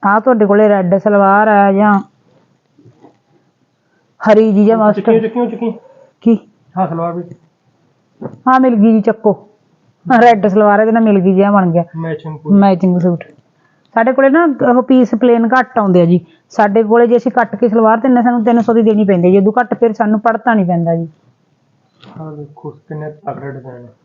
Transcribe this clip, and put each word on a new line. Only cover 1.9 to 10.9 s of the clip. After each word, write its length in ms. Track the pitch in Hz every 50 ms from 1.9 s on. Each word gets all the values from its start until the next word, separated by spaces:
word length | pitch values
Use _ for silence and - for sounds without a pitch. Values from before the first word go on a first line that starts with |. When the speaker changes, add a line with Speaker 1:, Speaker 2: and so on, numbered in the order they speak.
| 208 196 196 - _ _ _ _ _ _ _ _ _ _ _ _ _ _ _ - _ _ _ - _ _ _ _ _ _ _ _ _ _ _ _ _ _ _ _ _ _ _ _ _ _
Speaker 1:
ਹਰੀ 320 | - 214 214 208 220 220 202
ਜੀ 120 | 196 208
ਜਾਂ 120 | 202 226
Speaker 2:
ਚੱਕੀਆਂ, 120 | 226 220 -
Speaker 1:
ਮਸਟਰਡ। 400 | - 202 190 - 226 226 220 220
Speaker 2:
ਚੱਕੀਆਂ, 180 | - 247 240
ਚੱਕੀਆਂ। 260 | 220 - - 240 226 220 - _ - _ _ - _ _ _
Speaker 1:
ਕੀ? 180 | _ 226 233 202 - _ _ _ _ _ _ 180
Speaker 2:
ਹਾਂ, 80 | 190 170
ਸਲਵਾਰ 240 | 165 165 165 170 170
ਵੀ। 100 | 180 175 175 - _ _ _ _ _ _ _ _ _ _ _ _ _ _ _ _ _ -
Speaker 1:
ਹਾਂ, 360 | - - - _ 254 262 262
ਮਿਲ 160 | 262 262 240
ਗਈ 160 | 220 202 226 220
ਜੀ, 80 | 220
ਚੱਕੋ। 480 | 202 - 208 220 - 214 190 - - _ _ _ _ _ _ _ _ _ _ _ _ 175 247
ਹਾਂ, 100 | 233 233
ਰੈੱਡ 240 | 240 233 214 180
ਸਲਵਾਰ 340 | 214 185 208 214 208 208 202
ਇਹਦੇ 120 | 220 220